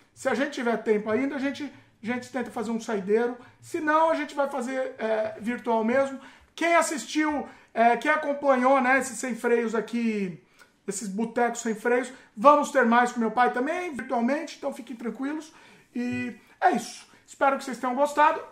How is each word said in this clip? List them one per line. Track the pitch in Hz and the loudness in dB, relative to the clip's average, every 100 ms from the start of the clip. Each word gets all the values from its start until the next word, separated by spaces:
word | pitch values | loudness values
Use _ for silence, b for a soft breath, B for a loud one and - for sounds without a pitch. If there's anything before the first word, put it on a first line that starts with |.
| b | b
se | - 262 | -6 -2
a | |
gente | 233 294 | 0 -2
tiver | 285 233 220 | -2 -2 0
tempo | 226 208 214 | 2 0 2
ainda, | 226 277 294 | -2 -2 -2
a | |
gente, | 277 269 285 B B _ | -4 -6 -10 B B _
a | 214 | -6
gente | 247 247 | -6 -6
tenta | 254 226 | -8 -6
fazer | 247 214 | -6 -4
um | 226 | -4
saideiro. | 233 208 190 220 240 247 B B | -4 -4 0 2 2 -4 B B
Se | - 339 | -10 -4
não, | 302 311 320 | 2 4 4
a | 320 | 2
gente | 302 | -4
vai | 294 277 | -4 -2
fazer, | 285 240 262 262 - | -2 -4 -4 -6 -4
é, | 220 220 214 - | -2 -2 -2 -6
virtual | 214 240 240 220 | -6 -6 -2 0
mesmo. | 220 269 269 262 B B B | 2 2 2 -4 B B B
Quem | - 339 | -2 2
assistiu, | 339 330 294 - 302 311 285 - B B | 4 2 -4 -4 -2 0 -2 -8 B B
é, | 220 233 233 | 4 4 4
quem | 302 | 2
acompanhou, | 302 285 285 285 254 254 269 | 0 0 0 2 4 6 4
né, | 247 269 | 4 2
esses | 262 226 | 0 -6
sem | 254 226 | -6 -2
freios | 240 233 226 | 2 2 2
aqui, | 226 220 233 233 208 185 156 _ b b b - | -2 -2 -2 0 0 -4 -6 _ b b b -10
esses | 196 202 | -8 -6
botecos | 190 226 240 233 233 | -4 -2 0 0 -2
sem | 226 214 | -6 -2
freios, | 240 247 254 B B 220 | 0 0 -2 B B 4
vamos | 269 294 - | 6 6 4
ter | 269 | 2
mais | 233 233 240 | 4 4 2
com | 247 | 0
meu | 226 | -2
pai | 233 240 | 2 2
também, | 240 277 359 359 | 2 -2 -4 -6
virtualmente, | 240 233 247 240 294 320 - | -8 -4 -2 0 -2 -6 -8
então | 277 | -8
fiquem | - 240 233 | -8 -14 -10
tranquilos. | 233 233 277 311 - B B B B | -10 -6 -6 -6 -10 B B B B
E | 240 247 247 247 - b b | -6 -4 -4 -6 -12 b b
é | 359 | 2
isso. | 233 - - - b | 2 -6 -16 -20 b
Espero | _ - 277 269 | _ 0 0 0
que | |
vocês | 269 233 | -6 -6
tenham | 262 | -4
gostado. | 247 285 370 403 - - | 0 0 4 4 2 -8